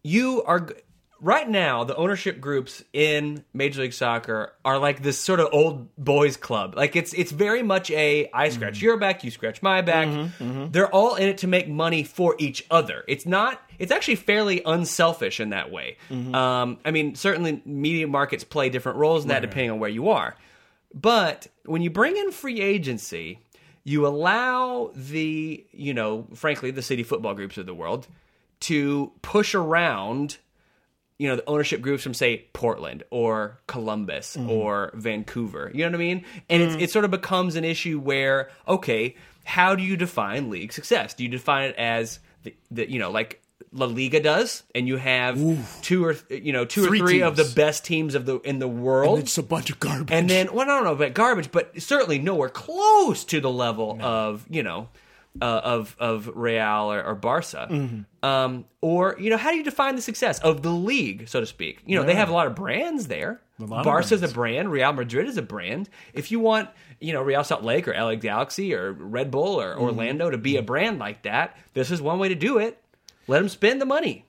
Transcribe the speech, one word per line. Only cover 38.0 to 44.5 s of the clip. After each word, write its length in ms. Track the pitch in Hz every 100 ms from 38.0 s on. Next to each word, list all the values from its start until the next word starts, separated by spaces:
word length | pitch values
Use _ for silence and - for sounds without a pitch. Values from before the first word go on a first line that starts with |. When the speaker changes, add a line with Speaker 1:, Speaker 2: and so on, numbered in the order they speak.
| 135 135 135 135 135 - -
Speaker 1:
okay, 480 | 190 147 110 120 - - _
how 320 | - - 180 190
do 80 |
you 140 | 190 185
define 520 | 175 - 101 117 127
league 240 | 92 107
success? 400 | - - 220 104
Do 100 | -
you 60 | 123
define 400 | 123 - 139 135
it 60 | -
as 440 | 117 117 113 - _ _
the, 120 | - _ _
the, 180 | 120 110
you 80 | 131
know, 120 | 92
like 300 | 110 113 - _ _ -
La 120 | 131 127
Liga 340 | 117 131 151
does, 420 | 151 151 143